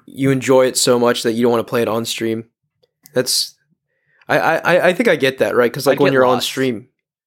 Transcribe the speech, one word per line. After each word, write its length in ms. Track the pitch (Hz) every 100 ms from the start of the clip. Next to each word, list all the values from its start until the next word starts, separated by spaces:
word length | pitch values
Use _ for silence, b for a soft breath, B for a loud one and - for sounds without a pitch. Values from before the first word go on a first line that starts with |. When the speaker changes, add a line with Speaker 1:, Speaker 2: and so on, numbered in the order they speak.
| -
Speaker 1:
you 240 | - 135
enjoy 360 | 131 123 131 131
it 100 | -
so 240 | 135 120
much 240 | 120 120
that 80 | 120
you 100 | 113
don't 80 | 120
wanna 140 | 117
play 180 | 104 120
it 60 | 110
on 160 | 113
stream. 440 | 117 - 113 113 113 _ _ _ _ _ _
That's, 440 | 127 117 - - - _ _ _ _ _ _ -
I, 100 | 143
I, 180 | 123 160
I, 300 | - 175 175
I 60 |
think 160 | 180 233
I 80 | 156
get 220 | 135 135
that, 180 | 104 110
right? 160 | 120
'Cause, 160 | 139 139
Speaker 2:
I 20 |
Speaker 1:
like, 80 | 139
when 140 | 139
Speaker 2:
get 20 |
Speaker 1:
you're 100 | 131
on 100 | 127
Speaker 2:
lost. 120 | 123 -
Speaker 1:
stream, 440 | 131 131 107 - _ _ _